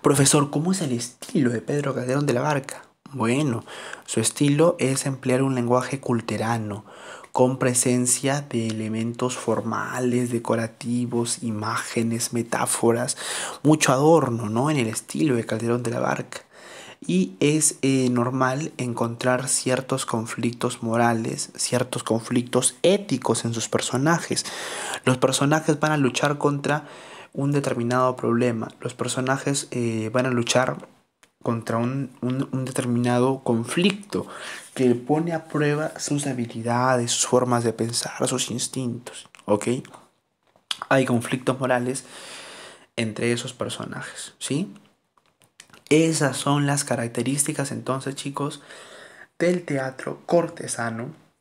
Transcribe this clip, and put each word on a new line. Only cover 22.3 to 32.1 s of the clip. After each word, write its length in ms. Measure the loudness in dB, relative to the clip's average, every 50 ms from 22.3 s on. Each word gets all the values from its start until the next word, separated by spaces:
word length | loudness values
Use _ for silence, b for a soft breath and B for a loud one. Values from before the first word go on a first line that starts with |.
| 0 0 0 2 0 2 2 2 -2 2 4
éticos 640 | 4 4 4 2 -2 -4 -2 2 0 0 0 0
en 100 | -2 -4
sus 140 | -2 -6 -2
personajes. 760 | -2 -2 -2 0 -2 0 2 4 2 2 0 -2 -4 -4 -4 B B B B B B B B B B B B
Los 140 | 0 2 4
personajes 640 | 4 2 2 4 2 4 4 2 4 2 0 2
van 100 | 2 2
a 60 | 2
luchar 420 | 4 2 2 2 2 0 0 0 2
contra 480 | 2 0 0 2 0 0 -2 -2 -2 B B B B B B B B B B
un 180 | -2 0 2
determinado 640 | 2 2 0 0 -2 0 0 0 2 4 4 2 2
problema. 560 | 0 0 2 2 4 4 2 2 0 -4 -8 -10 -10
Los 140 | -10 -10 -6
personajes, 720 | -4 -6 -4 -2 -2 0 0 0 0 0 -2 -2 -2 -4 -4 -4
eh, 380 | -2 -2 0 -2 -2 -4 -2 0
van 140 | 0 0
a 40 | 2
luchar 560 | 0 0 0 2 2 2 2 2 -2 -6 -10 -18 _ _ _ _ _ _ -20 _ _ _ -4
contra 340 | -2 -2 -2 -2 -2 -2 0
un, 320 | 0 0 -2 -2 -4 -6